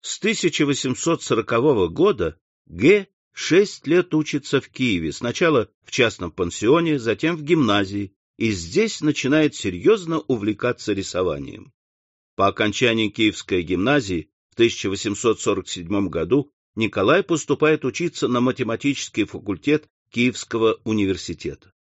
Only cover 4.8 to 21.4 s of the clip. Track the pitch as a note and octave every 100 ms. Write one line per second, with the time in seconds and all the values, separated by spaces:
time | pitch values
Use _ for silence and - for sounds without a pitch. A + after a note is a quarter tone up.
4.8 | B2+ F#2 D#2+ D2 A#2+ B2 F3 C#3+ G#2 _
5.8 | - - A#2 - F2+ - F2 - A2 D#3+
6.8 | E3+ D3 A2+ G#2+ D#3+ E3+ D3 E3+ B2 G2+
7.8 | F#2+ G2+ G2+ _ _ _ A2+ G2 E2 B2
8.8 | A3 - D3+ C#3+ B2+ D3+ D3+ - G#2+ F2+
9.8 | D#3 G#3+ E3+ E3 - B2 G2+ G#2 B2 A#2
10.8 | - G2 F#2+ - F#2 D2 C#2 - - _
11.8 | _ _ _ _ _ - G2 G2 G#2+ G#2
12.8 | A#2+ A2+ G#2+ - A2 - - F#2 E2+ F2
13.8 | G#2 D3 G2+ F2 D#2 _ _ - A#2 -
14.8 | G#2 F#2+ A2 G2+ A#2+ G#2+ - F#2+ - -
15.8 | E2+ G2+ G2 E2 E2 C3 C#3 _ _ -
16.8 | A2 G#2 G2 E3 G3 E3 - C#3+ D3+ D#3
17.8 | C3+ - E3+ - C3 B2 B2+ B2 A#2 A#2
18.8 | C#3+ C3+ - - G2+ - G2+ F#2+ - D3
19.8 | _ _ _ A2+ B2 B2 - A2+ A2 -
20.8 | - G#2+ G2 F#2 - E2+